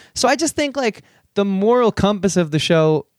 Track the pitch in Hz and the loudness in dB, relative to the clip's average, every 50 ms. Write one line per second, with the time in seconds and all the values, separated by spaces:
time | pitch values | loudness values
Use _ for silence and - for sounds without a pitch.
0 | - _ - - - 247 277 262 330 302 - - 294 277 254 277 262 220 190 - | -20 _ -6 -2 0 0 0 0 -2 -4 -2 -4 -4 -4 -4 -4 -4 -4 -4 -6
1 | - _ _ _ _ _ - 202 202 202 190 190 202 220 240 247 240 214 - - | -14 _ _ _ _ _ -4 -4 -2 -2 -2 0 2 2 2 4 2 0 0 0
2 | - 196 214 196 175 202 - 185 170 151 151 156 - - 170 160 156 156 156 147 | 0 0 0 0 -2 -2 0 0 0 0 -2 -2 0 2 2 2 2 2 2 0
3 | - _ _ | -4 _ _